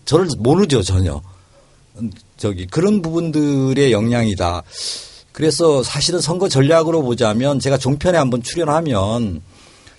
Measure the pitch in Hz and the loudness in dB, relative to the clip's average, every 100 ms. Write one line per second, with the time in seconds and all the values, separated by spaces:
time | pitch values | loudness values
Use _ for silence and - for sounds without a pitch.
0 | - 151 185 98 120 175 190 127 92 92 | 0 0 0 -2 2 2 2 0 2 0
1 | 90 71 - - _ _ _ _ _ - | 0 -4 -12 -20 _ _ _ _ _ -10
2 | 113 - _ - 104 92 92 156 196 214 | -10 -10 _ -6 -4 -4 -6 0 2 2
3 | 160 165 165 151 147 139 131 135 135 104 | 0 -2 -2 0 0 2 0 2 2 2
4 | 117 120 113 90 87 87 - - - - | 2 0 0 0 -2 -4 -10 -12 -12 -12
5 | - - _ - 156 151 165 139 113 143 | -16 -20 _ -2 -2 2 2 2 0 -2
6 | 170 175 143 180 190 135 139 165 160 165 | -2 -2 -2 -2 0 2 4 4 4 0
7 | 127 120 110 110 139 135 135 139 131 143 | 0 0 0 2 0 0 0 0 0 0
8 | 180 170 135 120 - 170 156 156 160 104 | 2 2 2 -2 -4 -4 0 0 0 0
9 | 98 120 107 82 - - - - - | 0 -2 -4 -6 -14 -20 -20 -20 -20